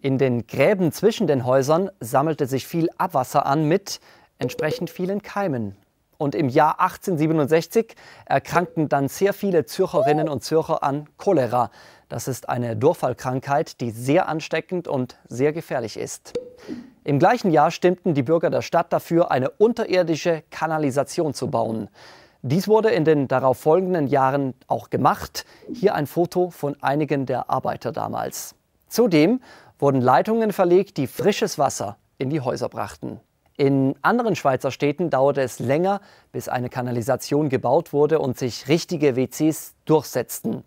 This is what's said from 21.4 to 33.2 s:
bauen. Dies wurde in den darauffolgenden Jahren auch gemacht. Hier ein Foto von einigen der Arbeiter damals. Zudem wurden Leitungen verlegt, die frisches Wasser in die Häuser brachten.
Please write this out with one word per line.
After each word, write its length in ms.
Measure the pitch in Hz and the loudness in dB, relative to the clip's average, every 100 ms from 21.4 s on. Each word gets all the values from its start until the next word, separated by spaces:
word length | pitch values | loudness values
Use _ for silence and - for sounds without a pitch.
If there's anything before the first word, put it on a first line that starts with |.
| 120 | -2
bauen. 400 | 117 113 113 101 _ - - _ _ | -2 -2 -4 -8 _ -20 -20 _ _
Dies 260 | 127 160 202 | -2 -2 4
wurde 220 | 214 214 | 4 4
in 160 | 180 | 2
den 220 | 156 151 131 | 4 4 2
darauffolgenden 800 | 131 131 127 156 170 185 185 135 | 2 2 2 4 4 2 0 2
Jahren 480 | 135 131 143 135 - _ | 2 2 0 -4 -8 _
auch 220 | 123 - | -8 -4
gemacht. 560 | 120 135 - - - - - - | 0 2 0 -6 -12 -16 -20 -14
Hier 220 | 240 190 | 0 0
ein 120 | - 143 | 0 -2
Foto 420 | - 170 185 180 | -2 -2 0 -2
von 320 | - 143 - | -2 -8 -4
einigen 440 | 135 143 147 143 | -2 0 0 -2
der 240 | 131 123 - | -2 -4 -2
Arbeiter 420 | 131 - - 123 | -2 -2 -6 -6
damals. 640 | - 107 113 113 - - _ _ _ _ | -6 -6 -6 -8 -10 -14 _ _ _ _
Zudem 540 | - 233 160 165 254 - - - _ | 0 4 6 4 2 -4 -20 -20 _
wurden 240 | 143 135 | 0 2
Leitungen 520 | 123 139 190 226 220 | 4 4 2 0 0
verlegt, 440 | - 180 180 190 - | 0 4 4 2 -4
die 100 | 131 | -6
frisches 520 | - 170 202 196 - | 0 0 0 -4 0
Wasser 380 | 139 - 104 - _ _ | -2 -2 -8 -10 _ _
in 120 | 131 | -4
die 120 | 131 | -2
Häuser 280 | 127 - 117 | -4 -4 -6
brachten. 500 | 120 107 - 127 110 | -6 -10 -10 -12 -14